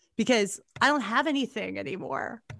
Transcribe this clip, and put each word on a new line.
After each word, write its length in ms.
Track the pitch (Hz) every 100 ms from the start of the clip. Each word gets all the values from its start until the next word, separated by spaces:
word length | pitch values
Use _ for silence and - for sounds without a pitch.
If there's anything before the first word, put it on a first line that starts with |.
| _ -
Because 440 | 226 240 202 - _ -
I 60 | 262
don't 120 | 294
have 240 | 208 240 302
anything 500 | 277 247 220 185 196
anymore." 640 | - 190 - 135 - 233 -